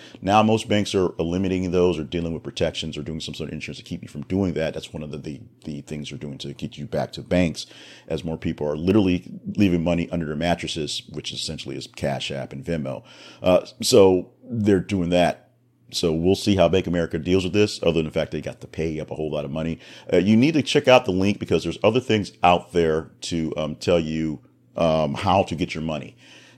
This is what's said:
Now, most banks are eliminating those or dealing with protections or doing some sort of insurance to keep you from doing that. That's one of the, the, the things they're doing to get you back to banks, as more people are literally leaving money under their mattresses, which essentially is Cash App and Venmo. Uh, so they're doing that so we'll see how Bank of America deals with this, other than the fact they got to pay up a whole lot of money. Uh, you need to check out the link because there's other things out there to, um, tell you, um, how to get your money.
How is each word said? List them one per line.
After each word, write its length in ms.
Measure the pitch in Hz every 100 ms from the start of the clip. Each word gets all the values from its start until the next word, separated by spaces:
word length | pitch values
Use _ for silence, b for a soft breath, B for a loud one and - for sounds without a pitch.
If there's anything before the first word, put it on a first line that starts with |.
| B B
Now, 200 | - 107
most 280 | 107 107 -
banks 260 | 104 98 101
are 180 | 90 -
eliminating 520 | 82 90 95 92 92
those 280 | 90 90 78
or 40 |
dealing 300 | 73 85 85
with 100 | 78
protections 540 | 76 - 82 - 80 73
or 60 |
doing 160 | 73 80
some 140 | -
sort 160 | 76 78
of 40 |
insurance 260 | 78 - 73
to 40 |
keep 180 | - 85
you 60 | -
from 160 | 73
doing 300 | 69 95 95
that. 200 | 76 80
That's 200 | 78 -
one 100 | 80
of 80 | 76
the, 60 | 78
the, 240 | 78 69 - _ -
the 160 | 73
things 280 | 69 76 71
they're 80 | 71
doing 200 | 71 67
to 140 | 71
get 240 | 69 76 -
you 80 | 71
back 260 | 73 65
to 80 | -
banks, 440 | 65 90 85 73 - B B B -
as 160 | 80
more 140 | 82 80
people 300 | 85 - 76
are 100 | 76
literally 640 | 87 107 92 90 - - - 101
leaving 260 | 101 87
money 260 | 82 85 82
under 140 | 87 78
their 100 | 76
mattresses, 680 | 85 85 82 82 73 - -
which 240 | 73 -
essentially 420 | 64 - 76 67 65
is 120 | -
Cash 440 | - 71 67 -
App 220 | 69 62
and 100 | 69
Venmo. 400 | 67 82 67 57 B B B B
Uh, 240 | - 90 - -
so 500 | 113 110 95 92 87 _
they're 360 | - 120 104 95
doing 300 | 87 98 85
that 340 | 87 82 - _ _ _ _ _
so 200 | - 87
we'll 220 | 80 87 98
see 200 | - 92
how 120 | 85
Bank 180 | 92 85
of 60 |
America 240 | 87 82 82
deals 260 | 85 92
with 100 | 92
this, 280 | 95 104 -
other 120 | -
than 120 | 80 78
the 60 |
fact 200 | 80 73
they 100 | 80
got 200 | 73 65
to 60 | -
pay 320 | - 82 76
up 120 | 73
a 40 | -
whole 160 | 78
lot 140 | 73 71
of 60 |
money. 280 | 76 82 82 B B -
Uh, 60 | 90
you 180 | 95 110
need 180 | 139
to 80 | 156
check 260 | - 151 127
out 180 | 127 -
the 60 |
link 280 | 92 98 104
because 240 | - 85
there's 140 | 85 80
other 160 | 104 120
things 320 | - 110 92 -
out 300 | 90 87 -
there 380 | 87 82 78 76 _
to, 320 | - 85 80 -
um, 180 | 76 -
tell 240 | - 87
you, 400 | 78 80 80 73 _ _ _ -
um, 380 | 82 80 76
how 300 | 67 95 95
to 120 | 92 80
get 180 | 87
your 100 | 80
money. 320 | 80 73 64 - B B B